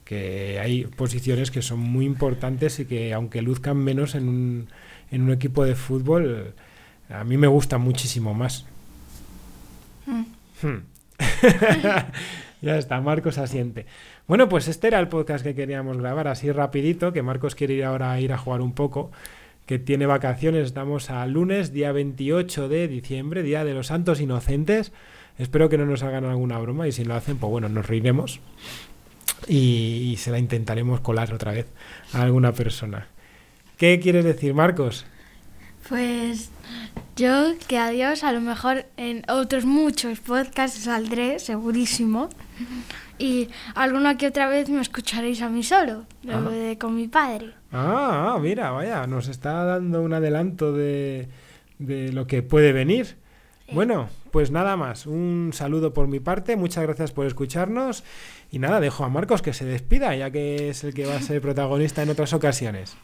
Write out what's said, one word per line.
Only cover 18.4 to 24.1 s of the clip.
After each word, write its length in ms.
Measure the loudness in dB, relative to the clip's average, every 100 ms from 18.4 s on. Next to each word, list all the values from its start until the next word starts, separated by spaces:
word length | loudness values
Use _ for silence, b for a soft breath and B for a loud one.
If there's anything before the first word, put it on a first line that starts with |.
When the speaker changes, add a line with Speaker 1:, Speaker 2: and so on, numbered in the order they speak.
| -2 -2
Speaker 1:
un 100 | -2
poco, 400 | -2 -2 -2 -8 B B B B B -6
que 140 | -4
tiene 260 | 0 2 4
vacaciones. 640 | 2 0 0 2 2 0
Estamos 420 | -4 -4 -4 -4
a 160 | -4 -2
lunes, 460 | 0 0 0 -2
día 180 | -2 0
veintiocho 760 | 0 -2 -4 0 0 0 -4 -2
de 180 | 0 -2
diciembre, 560 | -4 -6 -6 -4 -4
Día 220 | -2 0 -2
de 80 |
los 140 | -4 -2
Santos 340 | 0 2